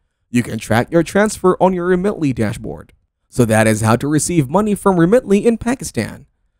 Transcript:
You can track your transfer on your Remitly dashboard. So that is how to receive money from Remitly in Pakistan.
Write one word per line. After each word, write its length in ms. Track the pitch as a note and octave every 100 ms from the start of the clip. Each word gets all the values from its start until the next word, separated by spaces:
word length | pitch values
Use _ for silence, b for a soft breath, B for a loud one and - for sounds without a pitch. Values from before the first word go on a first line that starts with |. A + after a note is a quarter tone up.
| _ _ _
You 140 | A#2+
can 160 | - A2
track 320 | - A2 A#2+
your 120 | E3+
transfer 520 | E3+ G3 G#3+ - F#3 -
on 100 | F#3
your 160 | F#3 F3
Remitly 480 | F3+ G3 - C#3+ A2+
dashboard. 560 | G#2 - - D2+ - _ _ _ _
So 160 | - A2+
that 200 | A2 A2
is 140 | G#2+
how 160 | G#2+ A#2+
to 140 | C#3+
receive 400 | D3+ - F3 B2+
money 260 | F3 G#3+ G3
from 220 | G3+ F#3
Remitly 480 | E3+ A#3+ G3+ G3+ A3+
in 120 | A3+
Pakistan. 680 | A#3 C4+ D#3 - G#2+ - C3+ _ _ _